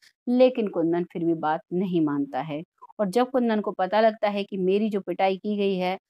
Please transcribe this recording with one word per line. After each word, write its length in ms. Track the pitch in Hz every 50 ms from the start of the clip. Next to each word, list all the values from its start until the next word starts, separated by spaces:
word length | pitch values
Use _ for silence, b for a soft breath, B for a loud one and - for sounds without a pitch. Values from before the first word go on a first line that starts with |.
| b b b _ _ 247
लेकिन 400 | 247 247 254 254 254 233 220 185
कुंदन 360 | - 180 160 165 170 175 175
फिर 220 | - - 180 165
भी 80 | 165 170
बात 260 | 160 151 151 156 165 - _ 175
नहीं 280 | 180 202 185 175 170
मानता 400 | 156 147 143 143 143 139 - 131
है। 200 | 147 160 143 151 175 - _ B B B B -
और 100 | 208 185
जब 200 | 180 240 247 254
कुंदन 300 | - 247 240 233 220 214
को 100 | 202 214
पता 300 | 185 - 185 185 208 214
लगता 280 | 226 220 214 - 208 208
है 140 | 202 202 202
कि 140 | - 208 190
मेरी 320 | 180 185 190 208 220 214
जो 120 | 208 196
पिटाई 360 | 190 185 170 - 190 196 190 180
की 200 | - 208 208 202
गई 180 | 202 196 196
है 220 | 180 185 180 190 - -